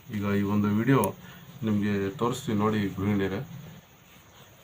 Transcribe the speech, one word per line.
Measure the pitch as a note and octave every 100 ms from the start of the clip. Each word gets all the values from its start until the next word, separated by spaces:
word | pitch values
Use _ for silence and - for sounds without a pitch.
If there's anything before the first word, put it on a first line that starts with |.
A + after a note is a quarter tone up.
| -
ಈಗ | G#2
ಈ | G#2 G2+
ಒಂದು | G2+ G#2 G#2
ವಿಡಿಯೋ | G#2 A#2+ C3+ G#2 - - - - -
ನಿಮಗೆ | A2 G#2+ G#2 G2+ G2
ತೋರಿಸ್ತೀವಿ | - A#2 C3+ - G#2+
ನೋಡಿ | G#2+ G#2+ G2
ಗೃಹಿಣಿಯರೇ. | F#2 G#2 G2+ F#2+ G2 C#3 - - - - - - - - - - -